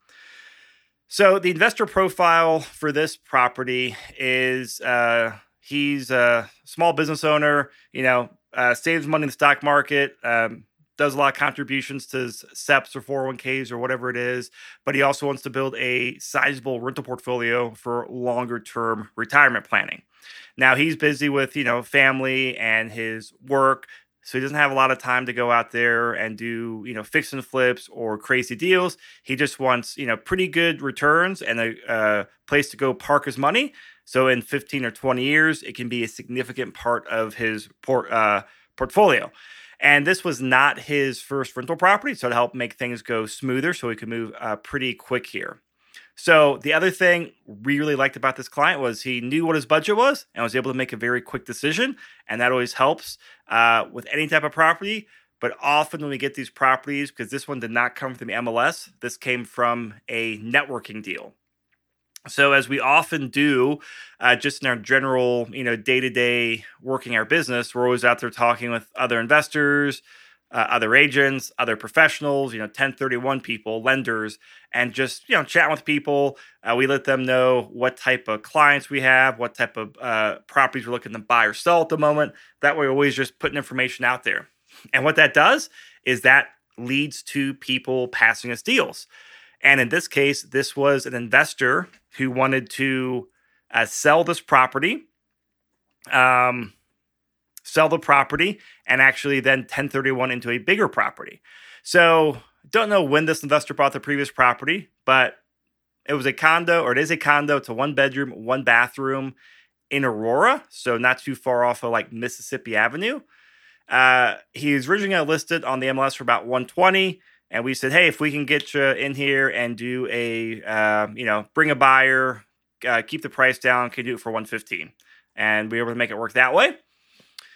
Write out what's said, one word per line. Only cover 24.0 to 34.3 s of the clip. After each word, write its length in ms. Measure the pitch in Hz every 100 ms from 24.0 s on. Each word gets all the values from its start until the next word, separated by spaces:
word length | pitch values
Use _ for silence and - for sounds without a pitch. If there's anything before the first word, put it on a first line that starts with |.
| _ _
so 140 | - 131
he 60 |
doesn't 140 | 135 147
have 160 | 143
a 20 |
lot 160 | 135 131
of 80 | 127
time 260 | 127 127 127
to 60 |
go 200 | 120 120
out 180 | 117 117
there 420 | 120 120 117 117
and 240 | 95 110 107
do, 460 | 117 113 117 110
you 100 | 113
know, 100 | 110
fix 280 | 107 156 -
and 140 | 135 -
flips 420 | 131 127 123 -
or 260 | - 113 107
crazy 380 | - 127 120 113
deals. 420 | 175 185 180 - - -
He 140 | - 131
just 240 | 143 -
wants, 360 | 131 123 117 -
you 80 |
know, 120 | 131 110
pretty 320 | - 185 185
good 340 | 165 170 151
returns 580 | 139 - 147 160 180 190
and 200 | - 117
a, 140 | 117 110 -
uh, 360 | 113 107 104 95 _ -
place 200 | 143 143
to 60 | -
go 160 | 135
park 340 | 127 - 143 -
his 120 | 123
money. 340 | 139 220 285 - - _
So 220 | - 139
in 160 | 131